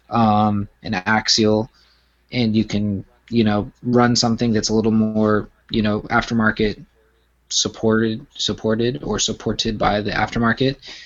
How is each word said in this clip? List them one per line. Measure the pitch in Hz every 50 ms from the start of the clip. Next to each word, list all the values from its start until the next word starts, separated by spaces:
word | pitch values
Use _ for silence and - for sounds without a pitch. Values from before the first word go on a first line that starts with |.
| _ -
um, | 113 117 113 107 104 107 107 107 104 101 101 - _ _ -
an | - 107
Axial, | 92 - 107 110 110 - - - 113 107 107 107 107 110 - _ _ _ _ _ _ _ _ _ _ _ _
and | 120 127 117 110 107
you | 110 104
can, | 104 101 101 104 104 98 92 - - _ _ _ -
you | 117 117 110
know, | 107 104 104 98 131 - _
run | - 123 120 123 120 120 120
something | - 123 117 113 - 120 117 107
that's | 107 101 -
a | 107
little | 110 104 113
more, | 110 110 110 110 110 110 107 107 107 104 - - - _ _ -
you | - 113
know, | 107 107 104 107
aftermarket | - - 117 117 113 - 120 113 110 107 107 - 110 104 95 - - - _ _ _ _ _ _ _ _ _ _ _ -
supported, | - - - 113 - - - 110 110 110 113 110 110 - - - -
supported | - - - 101 - - 110 110 113 117 120 135 143 -
or | - 107
supported | - - - 101 - - 117 104 - - 113 107 -
by | - 98 101 107
the | 104 101
aftermarket. | - - 110 - - 117 117 117 113 - 127 135 139 - - - - - -